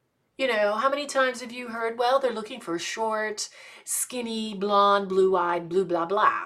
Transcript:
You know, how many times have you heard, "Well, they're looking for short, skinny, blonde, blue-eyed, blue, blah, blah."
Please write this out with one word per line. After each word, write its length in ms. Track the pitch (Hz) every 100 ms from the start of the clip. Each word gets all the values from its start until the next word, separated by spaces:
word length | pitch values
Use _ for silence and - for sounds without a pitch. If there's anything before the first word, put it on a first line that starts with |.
| _ _ _ -
You 100 | 262
know, 280 | 220 208 214
how 140 | 269
many 160 | 277 285
times 340 | 277 262 233
have 100 | 247
you 160 | 247 240
heard, 280 | 226 226 233
"Well, 200 | 240 269
they're 140 | 262
looking 280 | 220 214 247
for 180 | - 170
short, 720 | - 226 220 214 214 208 - - - - -
skinny, 680 | - - 254 233 220 220 196
blonde, 540 | 202 202 202 202 196
blue-eyed, 600 | 190 190 185 175 175 170
blue, 160 | 180 175
blah, 200 | 170 170
blah." 380 | 208 180 107